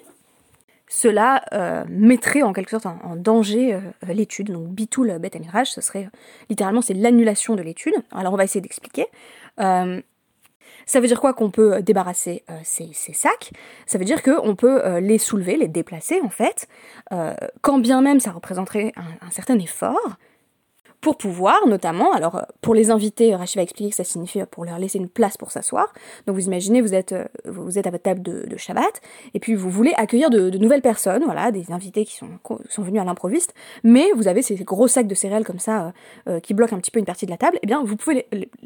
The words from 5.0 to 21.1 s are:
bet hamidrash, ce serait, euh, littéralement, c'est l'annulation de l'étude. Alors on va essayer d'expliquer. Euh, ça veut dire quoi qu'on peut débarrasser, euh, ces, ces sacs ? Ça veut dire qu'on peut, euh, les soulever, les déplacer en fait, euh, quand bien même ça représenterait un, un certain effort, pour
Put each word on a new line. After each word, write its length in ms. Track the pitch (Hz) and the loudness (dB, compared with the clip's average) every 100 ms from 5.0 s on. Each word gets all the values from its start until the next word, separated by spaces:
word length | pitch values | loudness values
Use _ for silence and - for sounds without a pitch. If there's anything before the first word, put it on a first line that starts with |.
| 247 170 | -2 -2
bet 160 | 180 165 | -8 -10
hamidrash, 340 | 160 196 269 | -6 -4 -4
ce 100 | - | -4
serait, 260 | - 196 196 | -8 -8 -12
euh, 100 | - - - - | -16 -20 -16 -8
littéralement, 340 | 208 196 220 | -2 0 0
c'est 120 | 240 | 0
l'annulation 600 | 190 226 240 226 208 - | 2 4 6 6 2 -2
de 80 | 220 | -4
l'étude. 320 | 160 170 - 320 - | -4 -8 -2 -2 -2
Alors 220 | - 185 | -6 -2
on 40 | 196 | 0
va 60 | |
essayer 180 | 196 208 | 0 -2
d'expliquer. 460 | 180 - - - 440 _ - - - - | -8 -14 -12 -6 -6 _ -20 -20 -18 -4
Euh, 400 | 196 185 180 180 - _ _ _ _ _ _ - - | 0 0 0 -6 -12 _ _ _ _ _ _ -16 0
ça 120 | 269 | 2
veut 80 | 240 | 4
dire 140 | 240 | 2
quoi 120 | 277 | 2
qu'on 180 | 254 214 | 0 0
peut 320 | 185 220 185 | 4 4 4
débarrasser, 600 | 175 196 180 180 - 175 - | 2 0 0 -4 -6 -8 -12
euh, 80 | 165 | -16
ces, 260 | 160 - 165 | -8 -8 -8
ces 200 | 151 - | -12 -10
sacs ? 400 | 156 294 453 - - - - - | -4 -2 -2 -6 -20 -20 -18 -6
Ça 120 | 208 | -4
veut 60 | |
dire 180 | 185 311 | 0 0
qu'on 320 | - 302 214 196 | 2 2 2 4
peut, 280 | 240 269 | 4 4
euh, 140 | - 175 | 2 0
les 200 | 190 220 | 2 2
soulever, 380 | - 214 180 254 | 2 -2 0 0
les 120 | 180 | 0
déplacer 520 | 160 160 165 - 349 | -2 -6 -8 -4 -2
en 80 | 269 | -2
fait, 360 | - 254 453 - - - - - | -2 -2 -2 -12 -16 -20 -20 -10
euh, 220 | 185 160 - - - | -6 -6 -6 -12 -6
quand 180 | - 269 | 0 2
bien 220 | 226 262 | 4 4
même 180 | 269 285 | 6 4
ça 140 | 220 | 2
représenterait 600 | 170 - 185 190 214 220 - | -6 -8 -6 -4 -2 -4 -6
un, 300 | 175 165 175 | -14 -14 -12
un 40 | |
certain 280 | - - 247 | -8 0 0
effort, 560 | 170 - 190 294 440 185 _ _ _ _ _ _ _ _ | 0 -4 -2 -2 -4 -8 _ _ _ _ _ _ _ _
pour 160 | 302 | -2